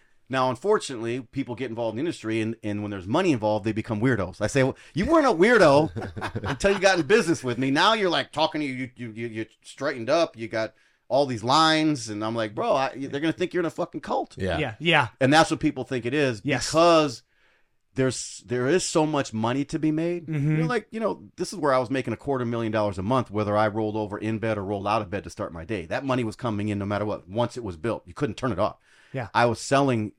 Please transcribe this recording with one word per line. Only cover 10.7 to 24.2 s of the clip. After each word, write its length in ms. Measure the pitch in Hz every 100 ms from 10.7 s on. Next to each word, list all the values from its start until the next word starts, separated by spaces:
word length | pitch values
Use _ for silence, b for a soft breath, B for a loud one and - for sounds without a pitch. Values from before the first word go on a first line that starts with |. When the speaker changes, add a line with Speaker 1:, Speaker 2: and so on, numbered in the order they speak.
| _ _ _ -
Speaker 1:
all 180 | 127 143
these 180 | 120
lines," 640 | 113 147 160 160 156 147 113
and 140 | 104
I'm 120 | 110 117
like, 180 | 110
"Bro, 220 | 117 233 151
I, 140 | 135 -
they're 240 | 139 143
gonna 120 | 160
think 220 | 151 180 175
you're 60 |
in 40 | 165
a 60 |
fucking 300 | - 170 160
cult." 340 | - 226 349 -
Speaker 3:
Yeah. 220 | 95 160
Speaker 2:
Yeah. 160 | 143 107
Yeah. 280 | 165 156 123 -
Speaker 1:
And 140 | 131
that's 160 | 151 160
what 100 | 151
people 220 | 156 - 233
think 200 | 127 117
it 80 |
is 280 | 143 139 110
Speaker 2:
Yes. 240 | 131 131 -
Speaker 1:
because 560 | 156 170 165 151 117 _ _ _ _ _ _ _ -
there's, 480 | 131 117 - - 95
there 220 | 123 127
is 160 | 175 -
so 200 | 165 156
much 280 | 147 135
money 320 | 110 113 131 143
to 140 | 156
be 120 | 156
made. 360 | 156 165 175 160
Speaker 2:
Mm-hmm. 240 | 156 143
Speaker 1:
You 60 | 156
know, 80 | 160
like, 200 | 240 220
you 80 | 220
know, 240 | 214 - 104 -
this 160 | 175
is 80 | 202
where 140 | 147
I 60 | 131
was 100 | 127
making 240 | 135 127
a 40 | -
quarter 280 | - 135 120
million 260 | 117 113
dollars 260 | 110 104 98
a 60 |
month, 260 | 95 131 120
whether 260 | 101 104 104
I 100 | 107
rolled 280 | 104 110 107
over 200 | 107
in 220 | 101